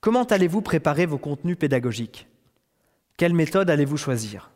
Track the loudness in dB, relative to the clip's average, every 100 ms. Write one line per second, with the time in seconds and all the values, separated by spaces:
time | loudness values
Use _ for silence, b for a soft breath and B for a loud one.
0 | 2 0 2 2 2 0 0 0 0 0
1 | 0 -2 -6 -6 -4 -2 0 0 0 -4
2 | -8 -12 -20 _ _ _ _ _ _ _
3 | _ -2 0 2 2 2 2 2 2 0
4 | -2 -4 -6 -12 -18